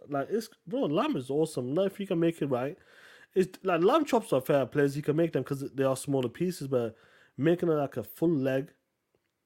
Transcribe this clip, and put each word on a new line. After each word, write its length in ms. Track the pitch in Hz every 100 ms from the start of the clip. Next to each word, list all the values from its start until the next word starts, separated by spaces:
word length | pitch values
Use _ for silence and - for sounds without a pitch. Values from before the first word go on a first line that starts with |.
| -
Like, 180 | 139 135
it's, 180 | 202 220 _ -
bro, 140 | 240
lamb 340 | 214 156 294 196
is 140 | 123
awesome. 440 | 139 160 139 123
Now, 100 | 151
if 160 | 196 196
you 80 | 196
can 120 | 170
make 220 | 165 165
it 60 | 139
right, 280 | 123 135 175 _ - - - - -
it's, 220 | 185 -
like, 200 | 190 170
lamb 200 | 180 311 285
chops 280 | 240 220
are 80 | 135
fair 240 | - 143 123
players. 320 | 147 143 139
You 60 |
can 120 | 151 151
make 160 | 170
them 100 | 151
'cause 180 | 131 139 139
they 100 | 135
are 120 | 135 131
smaller 320 | - 139 123
pieces, 400 | - 180 170 139
but 280 | 131 117 - _ _ _ -
making 320 | 143 170 175
it, 40 | 151
like, 220 | 139 -
a 60 |
full 260 | 107 - 165 156
leg, 380 | 131 131 131 _ _ _ _ _ _ _